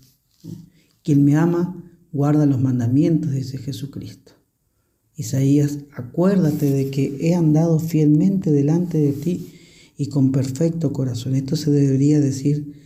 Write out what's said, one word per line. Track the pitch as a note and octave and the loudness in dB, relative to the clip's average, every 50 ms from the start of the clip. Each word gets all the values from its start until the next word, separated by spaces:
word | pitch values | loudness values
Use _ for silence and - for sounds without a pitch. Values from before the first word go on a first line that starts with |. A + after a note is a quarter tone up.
| _ _ _ _ _ _ _ _ - D#3+ - - - - _ _ _ _ _ _ - | _ _ _ _ _ _ _ _ -18 -18 -18 -18 -20 -20 _ _ _ _ _ _ -2
"Quien | E3+ D3 C#3+ C#3+ | 0 2 4 4
me | C#3+ C#3+ | 4 4
ama, | D#3 E3+ F3 E3+ E3+ F3 F3 - - - - - _ _ _ - | 4 2 2 0 0 -2 -4 -6 -10 -16 -20 -20 _ _ _ -4
guarda | C#3 C#3+ D3 D3 D3+ D3+ | -2 0 2 2 2 2
los | C#3+ C3+ A#2 | 2 2 2
mandamientos", | C3 C3 B2 B2 A#2 A2+ C3 C#3+ E3 F3 E3 D3 - C3 | 0 0 0 0 0 2 2 2 2 2 2 0 0 -2
dice | C3 C3 A#2 - - | -4 -4 -6 -8 -10
Jesucristo. | B2+ - C#3+ C3 - C#3+ - - - - - - - _ _ _ _ _ _ _ _ _ _ _ _ _ _ _ _ _ _ _ | -12 -10 -10 -10 -10 -12 -12 -12 -12 -14 -14 -16 -20 _ _ _ _ _ _ _ _ _ _ _ _ _ _ _ _ _ _ _
Isaías, | - - - C3+ C3+ C3+ C#3 C#3+ D3 C#3+ D3 - - - - - | -12 -8 -4 -2 0 2 2 4 2 2 0 -2 -6 -12 -14 -14
"Acuérdate | - A#2 - - D#3+ F3 F#3+ G3+ F#3 D#3+ D3+ C#3+ D3+ D3 C#3 | -14 -14 -8 -2 0 2 2 2 2 2 0 0 0 0 0
de | C#3 C3+ C3+ C3+ | 0 0 -2 -2
que | - C#3 C3+ - C3+ C3+ | -2 -2 -2 -2 -2 -2
he | - E3 F3 | -2 0 2
andado | F3 E3 D3+ D3+ D#3 E3 E3+ D#3+ D3+ | 2 2 4 4 4 4 2 2 0
fielmente | D#3+ - - D#3 D3+ D3 D3+ D#3 F3+ G3 G3 F#3+ - E3 | 0 0 0 2 4 4 4 4 4 2 0 0 0 0
delante | D3 C#3+ C#3 D3 E3 F3 F3+ - - D#3 | 2 2 2 2 0 0 0 -2 0 0
de | D3 C#3 - | 0 0 -2
ti | - - F3 F3+ - - - - - - - _ - - _ _ | -2 -4 -4 -4 -6 -8 -12 -18 -20 -20 -20 _ -20 -20 _ _
y | - C#3+ - | -8 -6 -4
con | - C#3+ C3 C3 | 0 2 2 2
perfecto | C3+ C#3 A#2+ C3 - - E3 E3+ E3 - D3+ C3+ - | 2 0 -2 -2 -2 -2 -2 -2 -2 -2 -4 -4 -4
corazón". | C3+ C3 B2+ A#2 - - B2+ C3 | -4 -6 -4 -6 -6 -6 -4 -4
Esto | C3+ C3 - D#3 | -4 -2 -4 -4
se | D3+ - D3 | -2 0 2
debería | D3 C#3+ C#3 C#3 C3+ C3 C#3 D3 D3+ D3 | 2 2 4 2 2 2 2 4 4 2
decir | C#3+ C3+ C3 - C3+ D3 D3 D3 - - - - - | 2 0 -2 -2 -2 -2 -2 -2 -4 -10 -14 -20 -20